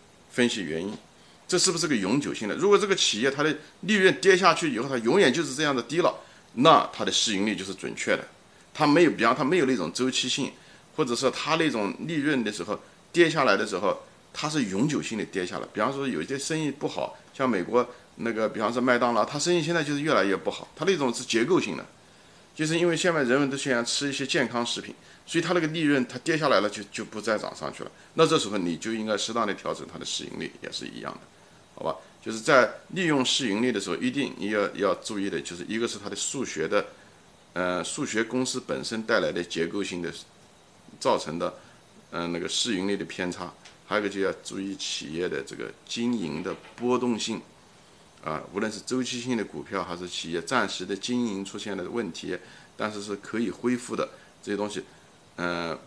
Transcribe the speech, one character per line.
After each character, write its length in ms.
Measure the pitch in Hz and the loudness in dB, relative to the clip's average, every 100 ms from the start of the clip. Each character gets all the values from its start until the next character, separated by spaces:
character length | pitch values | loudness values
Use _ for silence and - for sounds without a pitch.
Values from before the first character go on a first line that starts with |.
| - - - | -20 -20 -8
分 180 | - 120 | 2 2
析 160 | 113 | 2
原 180 | 80 80 | -4 -4
因， 140 | 98 110 - - - - - | -6 -10 -16 -20 -20 -18 -2
这 100 | 180 | 2
是 140 | - | 2
不 80 | 170 | 2
是 80 | 170 | 0
个 80 | |
永 260 | 120 92 139 | 2 2 2
久 140 | - | 0
性 140 | - 104 | -4 -4
的？ 60 | 87 | 0
如 120 | 196 | 4
果 80 | 196 | 4
这 100 | 196 | 4
个 100 | 190 | 2
企 240 | - - | 2 2
业 100 | 135 | 0
它 120 | 139 | 2
的 140 | 151 151 - - | 0 -2 -10 -10
利 120 | 175 | 0
润 260 | 208 185 147 | 4 6 6
跌 160 | 190 185 | 6 8
下 160 | 185 | 6
去 220 | 156 160 | 4 0
以 40 | 110 | -2
后， 100 | 135 | -2
它 100 | 127 | 0
永 220 | 113 185 | 4 6
远 120 | 151 | 6
就 100 | 139 | 6
是 120 | 143 | 0
这 80 | 131 | 0
样 120 | 151 | 0
的 60 | 127 | 0
低 180 | - 170 | 0 2
了， 140 | 165 - - - - | 2 0 -14 -20 -10
那 340 | 110 151 139 - | 6 10 10 6
它 120 | - | -2
的 80 | 98 | 0
市 220 | - 117 | 2 2
盈 120 | 95 107 | 2 2
率 80 | |
就 100 | 95 | 0
是 80 | 98 | -4
准 220 | 92 - | -6 -8
确 220 | 110 113 90 | -6 0 0
的。 100 | - - - - - | 0 -16 -20 -20 -12
它 120 | - 147 | 2 6
没 180 | 156 | 8
有， 60 | 160 | 6
比 140 | 92 | 6
方 100 | 113 | 4
它 100 | 135 | 4
没 140 | 139 180 | 2 4
有 80 | 131 | 2
那 100 | 120 | 2
种 160 | 80 | -2
周 180 | - 131 | 0 0
期 180 | 131 127 | 0 -2
性， 240 | 147 120 - - - - - | -2 -4 -6 -20 -20 -12 -2
或 80 | |
者 100 | 131 | 0
说 160 | 117 131 | 2 2
它 260 | - 143 160 | 0 0 2
那 140 | 160 | 2
种 240 | 113 98 - | 0 -2 -4
利 160 | 127 160 | -4 -2
润 260 | 143 135 | 2 2
的 100 | 107 | 0
时 120 | 104 | -4
候， 140 | 98 95 - - - | -6 -6 -8 -20 -4
跌 180 | 170 160 | 4 4
下 140 | 151 | 6
来 120 | 127 101 | 4 4
的 100 | 107 | 4
时 120 | 92 | 0
候， 240 | 98 - - - - | 0 0 -4 -20 -16
它 160 | - 151 | -8 -2
是 160 | 151 | 0
永 240 | 104 95 151 | 0 2 2
久 120 | 135 | 2
性 160 | - 110 | -2 -4
的 80 | |
跌 220 | 82 95 90 | -4 -4 -4
下 120 | 92 | -6
来。 80 | - | -6
比 80 | - | 0
方 120 | 113 | 0
说 140 | 139 139 | 0 -4
有 140 | 80 | -2
一 60 | - | -4
些 120 | 135 | -4
生 200 | - 160 | -4 -2
意 120 | 147 | -2
不 180 | 135 147 | -2 -6
好， 280 | - - - - | -4 -6 -6 -16
像 160 | - 131 | -2 0
美 140 | 101 | 2
国 260 | 87 120 120 - - - | 2 2 2 -4 -20 -6
那 160 | 113 | -4
个， 160 | 110 107 | 0 -2
比 120 | 107 | 0
方 120 | 110 | 0
说 100 | 123 | 0
麦 160 | 127 123 | 0 0
当 160 | 123 | 0
劳， 100 | 110 | 2
它 140 | 113 147 | 0 -2
生 160 | 165 | 0
意 80 | 175 | 0
现 120 | 156 | 2
在 80 | 170 | -2
就 120 | 147 | -2
是 60 | 143 | -2
越 120 | 151 | 0
来 120 | 113 | 2
越 120 | 98 92 | 2 0
不 140 | 101 | -2
好， 180 | - - - | -6 -12 -4
它 80 | |
那 120 | 175 175 | -2 0
种 160 | 131 | 0
是 120 | 117 | -2
结 200 | 123 113 | -2 0
构 160 | 123 170 | 2 2
性 160 | 110 76 | 0 -6
的， 100 | - - - - - - - | -10 -20 -20 -20 -20 -20 -20
就 120 | - 156 | -6 -2
是 120 | 165 | 2
因 100 | 175 | 2
为 80 | 160 | 2
现 160 | 180 | 2
在 120 | 165 | 2
人 160 | 123 135 | 4 4
们 100 | 143 | 2
都 60 | 139 | 0
喜 160 | 143 | 0
欢 120 | 120 | 0
吃 240 | 120 - 143 | 0 -2 -2
一 40 | |
些 120 | 139 | -4
健 220 | 131 165 117 | -2 0 0
康 180 | 120 | -2
食 160 | 120 - | -4 -4
品， 140 | - - - - - | -8 -14 -20 -20 -4
所 140 | 165 | -2
以 20 | |
它 100 | 160 | 2
那 60 | 175 | 2
个 80 | 160 | 2
利 140 | 165 | 0
润 240 | 151 139 123 | 2 2 0
它 100 | 127 | -4
跌 200 | 160 165 | -2 2
下 100 | 147 | 6
来 120 | 101 | 4
了 100 | 101 | 4
就， 100 | 101 98 | -4 -10
就 120 | - | -10
不 160 | 107 107 | -8 -6
再 160 | 104 107 | -2 0
涨 160 | - - | -2 -6
上 160 | 71 | -8
去 100 | - | -8
了。 80 | - - - | -12 -14 -8
那 100 | - | 2
这 140 | 160 151 | 4 4
时 100 | 101 | 2
候 100 | 104 | -2
你 180 | 87 82 | -2 -2
就 180 | 113 | -4
应 100 | 113 | -4
该 120 | 110 107 | -2 -2
适 160 | - | -2
当 120 | 117 | -2
的 80 | 107 | -2
调 200 | 92 80 | -2 -4
整 100 | - 69 | -6 -8
它 60 | - | -12
的 60 | |
市 180 | - - | -8 -8
盈 160 | - - | -8 -8
率， 140 | 82 - | -10 -8
也 80 | - | -10
是 160 | - - | -10 -10
一 140 | 57 | -10
样 120 | 60 | -12
的， 80 | - - - - - - | -12 -18 -20 -20 -20 -20
好 80 | - | -6
吧？ 140 | 80 - - - | -6 -6 -10 -14
就 80 | 110 | -8
是 80 | 113 | -4
在 320 | 113 135 110 - - | 6 6 6 0 -10
利 160 | 175 170 | -2 2
用 180 | 143 | 2
市 240 | 123 - 123 | 2 2 2
盈 120 | 101 | 2
率 120 | 127 | 2
的 80 | 104 | 0
时 100 | 95 | -2
候， 60 | 85 | -2
一 120 | 127 | -2
定 240 | 139 113 - | 0 -4 -4
要， 300 | 101 107 98 - | -2 0 0 2
要 180 | 98 | 0
注 240 | 87 - 104 | 0 -4 -4
意 100 | 98 | -2
的 120 | 85 | -4
就 160 | - 87 | -6 -10
是 80 | 87 | -6
一 100 | 110 | -2
个 100 | 117 | -2
是 100 | 110 | -4
它 100 | 98 | -8
的 60 | |
数 300 | 95 - 143 | -6 -6 -4
学 240 | 101 - 85 | -6 -4 0
的， 160 | 104 - - - - - - - | 0 0 -12 -20 -20 -20 -20 -10
呃， 300 | 87 90 90 | -2 0 0
数 220 | 85 - | -4 -4
学 180 | 143 107 | -2 -2
公 220 | 113 127 | 0 -2
式 160 | 131 127 | -2 -4
本 240 | - 67 | -4 -6
身 180 | 76 113 | -4 -6
带 160 | 110 110 | 2 2
来 120 | 78 | 2
的 100 | 85 | -2
结 240 | 87 82 85 | -4 -2 -2
构 160 | 101 | -2
性 200 | 92 87 | -4 -4
的 100 | 82 - - - - - - - - - | -8 -8 -16 -20 -20 -20 -20 -20 -20 -4
造 180 | 127 98 | 2 2
成 220 | - 85 | 0 -4
的， 160 | 87 - - - - - - | -4 -6 -20 -20 -20 -20 -10
呃， 160 | 85 87 | -6 -4
那 100 | 85 | -2
个 100 | 85 | -2
市 280 | - 123 95 | -2 -2 0
盈 120 | 98 | 0
率 80 | 98 | -2
的 80 | |
偏 260 | 82 - 90 | -4 -4 -4
差， 220 | 85 87 - - - - | -4 -10 -12 -20 -18 -2
还 80 | |
有 60 | 104 | -2
一 40 | |
个 60 | 101 | 0
就 100 | 98 | 0
要 120 | 95 - | -2 -2
注 160 | - 101 | -8 -8
意 140 | 98 95 | -8 -6
企 360 | - - 71 | -6 -6 -6
业 140 | 80 90 | -4 -2
的 140 | 73 - | -2 -8
这 80 | |
个 180 | - 57 - - | -10 -12 -12 -10
经 300 | 117 120 117 | -4 0 0
营 260 | 82 76 | -2 -4
的 120 | 92 82 - - | -6 -8 -12 -4
波 220 | 120 123 | 0 2
动 200 | 123 110 | 2 0
性， 220 | - 113 - - - - - - - - | -2 -6 -10 -20 -20 -20 -20 -20 -20 -12
啊， 180 | 78 78 - | -6 -6 -6
无 80 | 98 | -4
论 100 | 110 | -4
是 100 | 104 | -6
周 220 | - 127 | -4 -4
期 180 | 123 123 | -2 -6
性 160 | 123 117 | -2 -2
的 80 | |
股 180 | 98 78 | -2 -8
票 200 | - 98 | -4 -4
还 140 | 87 87 | -4 -6
是 120 | 90 | -8
企 240 | - 82 | -8 -4
业 100 | 85 | -6
暂 260 | - 127 98 | 0 0 0
时 160 | - | -4
的 100 | 95 | -6
经 320 | 98 - 123 117 | -6 -2 -2 -2
营 180 | 98 | -4
出 140 | 98 104 | -8 -10
现 180 | 107 92 | -8 -6
的 80 | 87 | -4
问 240 | 120 98 | -4 -4
题， 240 | - 85 90 - - - - | -6 -8 -8 -10 -20 -20 -6
但 160 | 107 | -6
是 100 | 104 | -6
是 140 | 104 101 | -8 -8
可 220 | - 110 | -4 -2
以 120 | 107 | -2
恢 260 | - 120 123 | 0 0 0
复 200 | - 104 | -2 -4
的 120 | - - - - | -4 -6 -20 -14
这 100 | - | -6
些 40 | 101 | -4
东 120 | 104 | -2
西， 140 | 98 - - - - - - | -6 -10 -20 -20 -20 -18 -6
呃， 420 | 87 85 82 71 | -4 -2 -4 -8